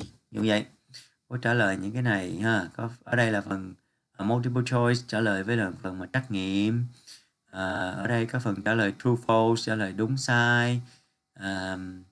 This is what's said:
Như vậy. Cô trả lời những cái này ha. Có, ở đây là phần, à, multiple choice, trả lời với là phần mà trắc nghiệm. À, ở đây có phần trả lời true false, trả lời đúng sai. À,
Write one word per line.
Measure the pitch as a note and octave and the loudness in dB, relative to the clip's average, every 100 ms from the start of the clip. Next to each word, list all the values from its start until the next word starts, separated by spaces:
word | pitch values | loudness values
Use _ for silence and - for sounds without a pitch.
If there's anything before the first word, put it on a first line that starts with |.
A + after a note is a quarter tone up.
| - - _ | 0 -14 _
Như | G#2+ G#2+ | -2 2
vậy. | G#2 - _ _ - - _ - | 2 0 _ _ -20 -20 _ -12
Cô | B2 | -4
trả | A#2+ | 0
lời | A#2+ G2+ F#2+ | 2 2 0
những | F#2+ | -2
cái | A#2+ | -2
này | B2 G2+ F#2 E2+ | 0 0 -2 -2
ha. | A2 G#2+ E2+ - | 0 0 -2 -6
Có, | A2+ - | -8 -10
ở | - B2 | -2 0
đây | A2+ | 2
là | G#2 | 0
phần, | G2+ G2 F#2+ F#2 _ _ _ - | -2 -6 -8 -14 _ _ _ -6
à, | G2+ | 0
multiple | B2 B2 B2 A#2+ | 0 0 0 0
choice, | B2 A#2+ A#2+ - | 2 2 2 -2
trả | G#2+ | 0
lời | A2+ G2 | 0 0
với | F#2+ A#2 | 0 0
là | F#2+ F2+ | -2 -4
phần | F#2+ F#2 | -8 -8
mà | F2 | -4
trắc | C3 B2+ | -4 -2
nghiệm. | G2+ F#2+ G2+ G#2+ A#2 B2 - - - _ _ _ | -4 0 2 2 0 -2 -8 -20 -20 _ _ _
À, | F#2 F#2+ F#2 F#2 | -6 -4 -4 -4
ở | F#2 A2 | -4 -2
đây | A#2 A2+ | 0 0
có | B2+ | -2
phần | A#2 G2 | -2 -2
trả | G2+ | 0
lời | A2+ G2+ - | 2 2 0
true | B2+ A#2+ - | 0 2 4
false, | A2+ A2+ A#2 | 4 6 2
trả | A2+ A2 | 0 -2
lời | F#2+ | -2
đúng | F#2+ A2 C3+ | -2 -2 0
sai. | C3 A#2+ A#2+ A#2+ A#2+ A#2+ A#2+ - _ _ _ | 2 4 4 4 4 0 -4 -16 _ _ _
À, | - G2 F#2+ F#2+ F#2 F#2 F#2 F#2 | -10 -6 -4 -4 -6 -8 -12 -18